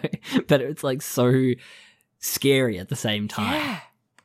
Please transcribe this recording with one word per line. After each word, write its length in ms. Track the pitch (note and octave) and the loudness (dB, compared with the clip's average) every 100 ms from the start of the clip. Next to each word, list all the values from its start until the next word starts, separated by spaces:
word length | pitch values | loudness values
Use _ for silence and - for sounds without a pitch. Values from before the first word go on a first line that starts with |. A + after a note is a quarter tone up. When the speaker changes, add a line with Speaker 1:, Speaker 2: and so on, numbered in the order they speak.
| - - | -4 -8
Speaker 1:
<laughs> 220 | - C4 - | -4 -2 2
But 120 | C#3+ | 2
it's, 240 | C3 D#3 | 2 -4
like, 160 | C#3+ C3 | -4 -4
so 520 | - - B2 C3 C3 B2 - - - _ _ _ | -4 2 4 4 2 0 -6 -20 -20 _ _ _
scary 600 | - - C#3 C3+ B2+ F#2 | -6 0 2 4 2 -2
at 120 | G2 | -6
the 60 | B2+ | -4
same 300 | A#2 G#2 G#2 | -2 -2 -2
time. 280 | - G#2 | -2 -2
Speaker 2:
Yeah. 260 | D4 D4 F#3+ - _ _ _ | -2 -4 -8 -12 _ _ _